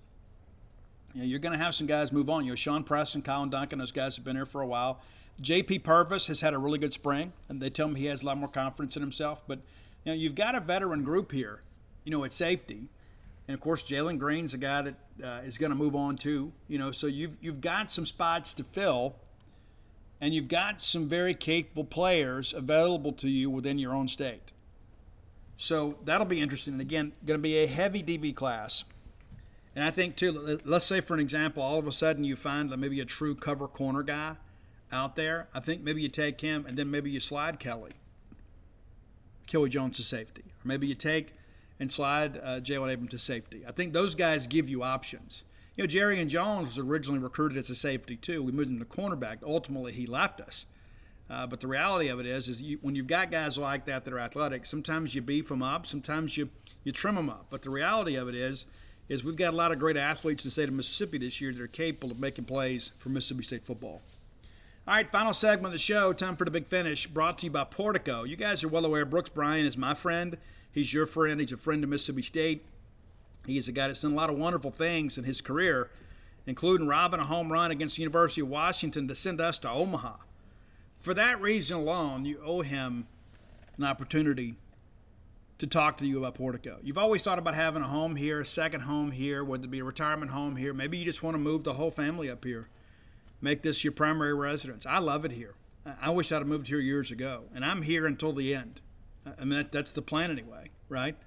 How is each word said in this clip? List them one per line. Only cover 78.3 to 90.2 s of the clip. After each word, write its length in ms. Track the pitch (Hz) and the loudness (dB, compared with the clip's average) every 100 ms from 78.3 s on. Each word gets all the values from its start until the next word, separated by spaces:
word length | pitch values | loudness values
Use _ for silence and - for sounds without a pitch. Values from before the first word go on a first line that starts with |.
| 160 | 4
of 80 | 135 | 0
Washington 580 | 147 170 180 156 147 135 | 2 2 2 0 -2 -2
to 80 | 135 | 0
send 240 | 190 160 | 0 0
us 180 | 165 160 | 0 0
to 100 | 131 | 0
Omaha. 480 | 127 190 151 117 107 - - - - - - - - | 0 0 -2 -6 -10 -18 -20 -20 -20 -20 -20 -20 -6
For 140 | 170 | 0
that 260 | 185 240 226 | 4 4 4
reason 380 | 202 220 147 175 | 4 2 2 0
alone, 480 | 151 180 151 131 143 | 2 2 0 0 -4
you 160 | 143 | -4
owe 180 | 151 180 | -2 0
him 460 | 139 139 127 120 117 - - - - - - - | 0 -2 -2 -4 -8 -14 -20 -20 -20 -20 -12 -2
an 80 | 139 | 0
opportunity 720 | 135 131 156 151 131 120 117 - - - - - - - - - - | -2 0 4 4 2 -2 -8 -16 -20 -20 -20 -20 -20 -20 -20 -20 -8
to 80 | 147 | 0
talk 300 | 165 151 147 | 4 4 2
to 60 | 139 | 0
you 120 | 135 | 0
about 180 | 127 123 | -2 -2
Portico. 420 | 127 120 117 - | -4 -4 -8 -8
You've 160 | 135 156 | -4 2
always 260 | 220 208 | 4 4
thought 160 | 202 180 | 4 2
about 160 | 165 156 | 2 2
having 280 | 160 156 | 2 2
a 40 | 135 | 0
home 300 | 147 165 147 | 0 0 0
here, 240 | 147 151 | 0 2
a 40 | 139 | 2
second 360 | - 160 156 | 4 2 -2
home 300 | 127 147 147 | -2 -2 -2
here, 340 | 127 139 139 139 | -2 -2 -2 -2
whether 180 | 131 | -4
it 80 | 127 | -4
be 80 | 131 | -6
a 60 | 131 | -6
retirement 460 | 131 151 151 | -2 -2 -2